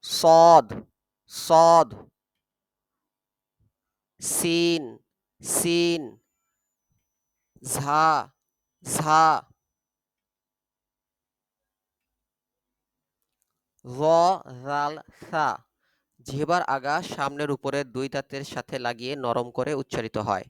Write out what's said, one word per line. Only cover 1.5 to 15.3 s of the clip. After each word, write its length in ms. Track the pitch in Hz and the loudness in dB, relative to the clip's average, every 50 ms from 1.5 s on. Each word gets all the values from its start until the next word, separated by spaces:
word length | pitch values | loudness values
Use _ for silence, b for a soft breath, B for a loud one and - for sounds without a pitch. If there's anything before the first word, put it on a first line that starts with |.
| 170 160 165 165 165 165 156 110 - - - _ _ _ _ _ _ _ _ _ _ _ _ _ _ _ _ _ _ _ _ _ _ _ _ _ _ _ _ _ _ _ _ _ _ _ _ _ _ _ _ _ _ _ | 6 6 8 8 8 6 4 2 -4 -20 -20 _ _ _ _ _ _ _ _ _ _ _ _ _ _ _ _ _ _ _ _ _ _ _ _ _ _ _ _ _ _ _ _ _ _ _ _ _ _ _ _ _ _ _
সিন, 760 | - - - - - 170 165 170 170 170 170 165 147 117 113 110 _ _ _ _ _ _ _ _ | -10 -8 -6 -4 -2 -2 0 0 0 0 0 -2 -4 -8 -16 -18 _ _ _ _ _ _ _ _
সিন। 800 | - - - - - 170 170 170 170 170 170 165 147 113 107 _ _ _ _ _ _ _ _ _ _ _ _ _ _ _ _ _ _ _ _ _ _ _ _ _ _ _ _ _ - | -10 -6 -4 -2 -2 0 0 0 0 0 -2 -4 -6 -10 -14 _ _ _ _ _ _ _ _ _ _ _ _ _ _ _ _ _ _ _ _ _ _ _ _ _ _ _ _ _ -12
ঝা, 640 | 127 - - 139 143 147 156 160 160 156 143 113 - _ _ _ _ _ _ _ _ _ _ _ | -10 -8 -6 -4 -2 0 2 2 2 2 0 -4 -8 _ _ _ _ _ _ _ _ _ _ _
ঝা। 600 | 135 - - 156 156 156 156 160 160 151 - - _ _ _ _ _ _ _ _ _ _ _ _ _ _ _ _ _ _ _ _ _ _ _ _ _ _ _ _ _ _ _ _ _ _ _ _ _ _ _ _ _ _ _ _ _ _ _ _ _ _ _ _ _ _ _ _ _ _ _ _ _ _ _ _ _ _ _ _ _ _ _ _ _ _ _ _ _ _ _ _ _ _ _ _ _ _ _ _ | -10 -8 -6 0 2 4 6 6 4 4 0 -4 _ _ _ _ _ _ _ _ _ _ _ _ _ _ _ _ _ _ _ _ _ _ _ _ _ _ _ _ _ _ _ _ _ _ _ _ _ _ _ _ _ _ _ _ _ _ _ _ _ _ _ _ _ _ _ _ _ _ _ _ _ _ _ _ _ _ _ _ _ _ _ _ _ _ _ _ _ _ _ _ _ _ _ _ _ _ _ _
র, 160 | 123 123 131 151 156 165 165 170 180 190 175 - - 127 123 127 | -16 -10 -4 0 2 2 4 4 2 0 -2 -6 -18 -20 -16 -10
রাল, 340 | 139 143 143 147 147 156 156 - - _ _ - 110 | -6 -6 -4 -4 -6 -8 -10 -18 -20 _ _ -18 -8